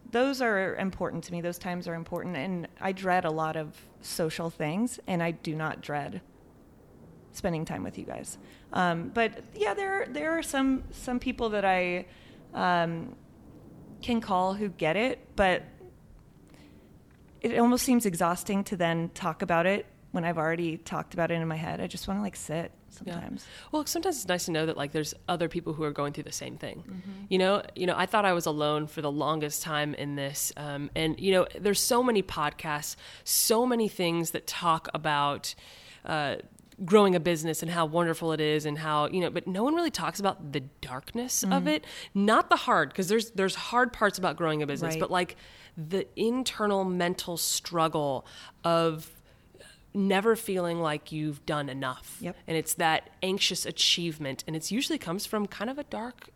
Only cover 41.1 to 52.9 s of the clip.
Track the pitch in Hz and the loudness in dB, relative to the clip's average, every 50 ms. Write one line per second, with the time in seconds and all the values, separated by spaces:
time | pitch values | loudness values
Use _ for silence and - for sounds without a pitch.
41.1 | - 233 247 254 - - - 190 - 277 - 302 302 302 - - - - - - | -6 -6 -4 -2 -2 0 2 2 2 2 4 2 0 0 -2 -8 -14 -14 -14 -4
42.1 | - 196 202 208 220 302 339 - - - - 254 220 180 151 131 - - 185 165 | 0 2 4 6 6 6 6 4 2 2 4 4 4 4 4 2 0 -4 0 2
43.1 | 214 233 220 226 - 190 190 190 180 - - - 233 240 254 240 - - 220 202 | 2 2 0 0 0 0 0 0 0 -2 -6 0 4 4 4 4 2 2 2 2
44.1 | - 190 180 170 147 170 170 160 156 151 151 143 143 139 165 160 160 160 - - | 2 2 -2 -2 0 0 0 0 2 0 0 -2 -2 -2 -2 -2 0 -2 -2 0
45.1 | 175 180 180 - - - - - - - - - - 170 156 151 185 190 - - | 2 0 0 0 -4 -14 -20 -20 -20 -20 -20 -16 -12 -12 -6 -2 -2 -2 -2 -4
46.1 | - - 202 233 240 262 240 - - - 214 208 202 196 190 185 180 180 175 175 | -2 0 0 2 2 0 -2 -2 -2 0 2 2 4 2 2 2 2 2 2 0
47.1 | 180 - - 190 170 160 - - - - - - 170 170 160 160 156 156 147 143 | 0 -2 -4 -6 -4 -2 -2 -2 -2 -2 -4 -2 0 2 2 2 2 0 0 0
48.1 | 131 120 - - - - - - - _ - - 170 165 165 165 160 160 160 - | 0 -2 -4 -8 -18 -18 -20 -20 -20 _ 0 2 4 4 4 2 0 -2 -8 -14
49.1 | - - - - - _ _ - - - - - - - - - - 202 190 196 | -18 -20 -20 -20 -20 _ _ -20 -20 -20 -20 -20 -20 -20 -20 -6 -2 0 2 4
50.1 | 196 196 196 226 220 220 - - 190 185 175 170 170 170 165 156 151 147 - - | 4 4 6 4 4 4 0 -2 -2 0 0 0 0 0 0 0 0 -2 -4 -6
51.1 | 156 156 151 156 147 139 - - 156 147 143 139 127 135 135 131 127 - - - | -6 -4 -2 -2 -4 -4 -4 -2 -2 -2 -2 -4 -4 -4 -4 -4 -4 -6 -10 -16
52.1 | - - 208 175 185 - - - 165 160 156 - - - 175 160 | -14 -10 -10 -10 -10 -10 -6 -2 -2 -2 0 -2 -2 2 4 4